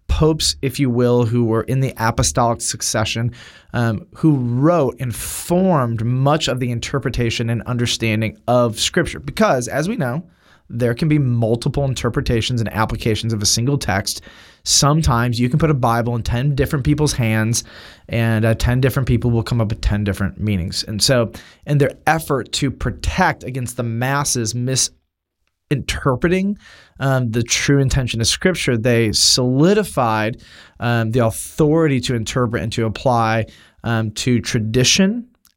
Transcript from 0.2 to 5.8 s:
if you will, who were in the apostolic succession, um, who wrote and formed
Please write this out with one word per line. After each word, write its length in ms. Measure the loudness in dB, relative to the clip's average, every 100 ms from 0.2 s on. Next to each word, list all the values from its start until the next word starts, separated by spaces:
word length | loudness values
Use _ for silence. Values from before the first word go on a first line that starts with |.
| 2 2 -2 -2
if 160 | -6 -2
you 100 | 0
will, 380 | 2 2 2 2
who 180 | 2 2
were 160 | 0
in 200 | 0 -2
the 120 | -2 0
apostolic 640 | -2 0 0 2 0 0
succession, 720 | -4 -6 -4 -2 -2 -2 -4 -6 -16 -20 -8
um, 340 | -4 -2 -2 -8 0
who 220 | 2 2
wrote 580 | 0 2 2 4 2 -2
and 160 | -8 -8
formed 880 | -8 -10 -2 0 2 2